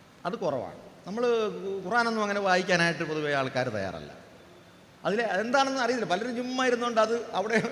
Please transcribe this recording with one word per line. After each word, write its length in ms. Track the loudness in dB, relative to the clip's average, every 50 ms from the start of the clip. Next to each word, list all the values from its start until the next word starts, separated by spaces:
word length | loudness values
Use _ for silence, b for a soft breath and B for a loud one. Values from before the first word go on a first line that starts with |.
| -20 -20 -18 -12 -8
അത് 100 | -8 -6
കുറവാണ്. 440 | -2 -2 -2 -2 -2 -4 -6 -10 -14 -16 -20 -20 -18 -14
നമ്മൾ 160 | -10 -6 -2 0 2 2 2 0 0 -2 -4 -6 -6 -6 -6 -4
ഖുർആനൊന്നും 380 | 0 2 2 2 2 2 0 0
അങ്ങനെ 160 | 0 0 0
വായിക്കാനായിട്ട് 640 | 2 4 4 2 4 4 2 4 4 2 2 0 -2
പൊതുവെ 280 | -4 -2 -2 0 0 2
ആൾക്കാർ 340 | 0 0 0 0 -2 -2 -2
തയ്യാറല്ല. 440 | -2 -4 -4 -4 -6 -8 -10 -12 -14 -16 -20 -20 -20 -20 -20 -20 -20 -20 -20 -20 -20 -20 -20 -20 -14 -6 -4
അതിൽ 140 | -2 0 0 0 0 0 -2
എന്താണെന്ന് 400 | 0 2 4 4 4 2 2 0 0
അറിയില്ല. 220 | 0 0 0 0 0
പലരും 240 | 0 0 0 -2 -4
ചുമ്മാ 260 | -4 -4 -4 -2 0 2
ഇരുന്നുകൊണ്ട് 340 | 2 2 2 2 0 2 2
അത് 140 | 2 4 2 0 -2 -4 -4
അവിടെ 240 | -4 -2 2 2 2 2 2